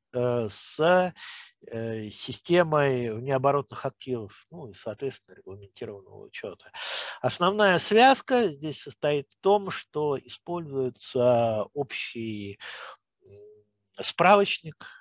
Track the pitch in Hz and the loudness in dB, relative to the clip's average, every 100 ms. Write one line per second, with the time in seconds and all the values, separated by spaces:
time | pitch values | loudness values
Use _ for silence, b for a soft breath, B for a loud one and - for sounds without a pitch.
0 | _ 123 123 120 107 - - - 165 180 | _ -2 0 0 -4 -8 -10 0 4 4
1 | 180 - B B B B - 113 113 110 | 2 -4 B B B B -12 -8 -6 -6
2 | 107 - - - - 175 160 151 139 123 | -10 -12 -12 -8 2 2 4 2 2 0
3 | 117 110 135 131 139 143 - 117 135 - | -2 -6 -2 0 2 0 -2 -8 -8 -8
4 | 131 120 101 - _ 170 120 - 113 104 | -8 -8 -8 -18 _ -18 -16 -14 -12 -8
5 | 135 - _ - 92 101 98 - 110 101 | -8 -10 _ -20 -18 -18 -18 -14 -14 -14
6 | 95 101 101 - 101 87 - - B B | -18 -20 -18 -14 -14 -14 -18 -14 B B
7 | B B 123 - 180 208 202 175 - 220 | B B -4 0 0 4 4 4 4 6
8 | 262 262 - 247 196 143 151 - 135 - | 8 6 2 0 0 -2 -8 -10 -14 -4
9 | 147 147 - _ 196 208 190 - - 151 | -2 0 -4 _ 2 2 2 -10 -8 -4
10 | 147 131 - - - 175 151 135 127 - | -2 -2 -6 -16 -8 -8 -6 -4 -4 -6
11 | - 127 123 120 113 107 98 - - - | -4 2 4 4 4 0 -4 -6 -6 -8
12 | - 120 113 104 101 98 B B B B | -10 -8 -8 -8 -10 -12 B B B B
13 | _ _ - 403 415 - _ _ _ - | _ _ -20 -20 -20 -20 _ _ _ -10
14 | - - 175 208 202 - 160 - - - | -6 4 6 6 4 -2 -10 -16 -20 -20